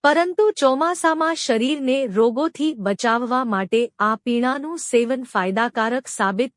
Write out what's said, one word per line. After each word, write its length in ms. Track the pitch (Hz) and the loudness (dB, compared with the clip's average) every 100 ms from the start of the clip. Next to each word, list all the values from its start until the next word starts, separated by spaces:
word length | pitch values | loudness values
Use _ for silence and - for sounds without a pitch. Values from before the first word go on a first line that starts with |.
પરંતુ 480 | 285 294 349 359 427 | 4 2 2 2 2
ચોમાસામાં 840 | 403 269 262 330 359 330 320 320 320 | 4 2 2 0 0 0 2 0 -2
શરીરને 720 | - 226 247 302 262 269 262 | 0 0 2 0 0 0 0
રોગોથી 680 | 190 226 233 320 - 311 | 2 2 2 -4 -2 -4
બચાવવા 720 | 262 196 202 240 233 240 254 | -2 -4 -2 0 0 0 -2
માટે 480 | 254 196 190 226 240 _ | 0 -2 0 0 0 _
આ 160 | 214 220 | -2 -2
પીણાનું 640 | - 240 247 277 302 339 | -2 0 0 -2 -6 -10
સેવન 460 | - 240 233 262 | 0 0 2 -2
ફાયદાકારક 840 | 247 208 185 190 240 - 226 247 - | -2 -2 0 0 -2 0 -2 -2 -6
સાબિત 460 | - 196 196 262 | -2 -2 0 -4